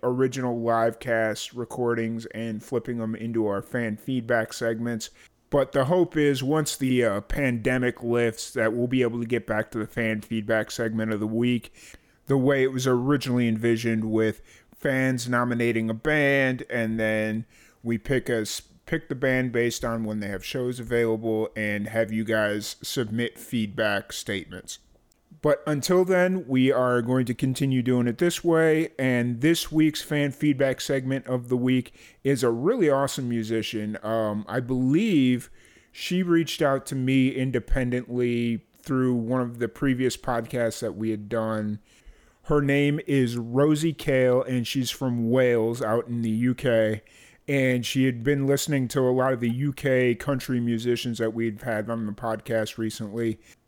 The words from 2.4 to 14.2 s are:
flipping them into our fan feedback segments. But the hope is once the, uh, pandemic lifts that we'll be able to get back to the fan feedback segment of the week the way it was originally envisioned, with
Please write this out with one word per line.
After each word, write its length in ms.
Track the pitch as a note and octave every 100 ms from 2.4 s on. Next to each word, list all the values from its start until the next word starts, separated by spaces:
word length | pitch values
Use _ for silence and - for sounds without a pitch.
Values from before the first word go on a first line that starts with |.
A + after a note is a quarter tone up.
| A#2 G#2+
flipping 360 | - A#2+ B2+ A#2
them 180 | A2 A2
into 320 | A2+ A2+ G#2+
our 140 | G2
fan 340 | - B2 A2+ G#2+
feedback 560 | - B2+ A#2 A#2 A2+
segments. 580 | - A#2 A2+ A#2+ A2+ - - - _ -
But 220 | C#3+ C3
the 140 | C#3+ C3
hope 320 | F3+ E3+ D#3
is 260 | D3 C3
once 320 | C3 D#3 D3 -
the, 300 | C3 B2 A2+
uh, 160 | G2+
pandemic 800 | - - C3+ A#2 A#2+ B2+ B2 -
lifts 480 | A#2 A#2+ A#2 A2 -
that 220 | B2 A2
we'll 140 | A#2+ A#2+
be 140 | C3
able 200 | A#2 A#2+
to 40 | A#2
get 220 | A#2+ -
back 240 | G#2+ A2
to 80 | A2+
the 80 | G#2+
fan 320 | - A2+ A2
feedback 520 | - A2+ G#2+ A2 G#2+
segment 420 | - A2+ A2 A2
of 80 | G#2+
the 40 | G#2+
week 480 | A2+ B2 A#2+ - - - - _ _ -
the 100 | C3+
way 260 | C3 C#3
it 100 | C3+
was 120 | C3 C3
originally 600 | B2 C3 C#3+ C3 B2 A#2
envisioned, 640 | A2 A#2 A2+ A#2 A2 A2
with 300 | A2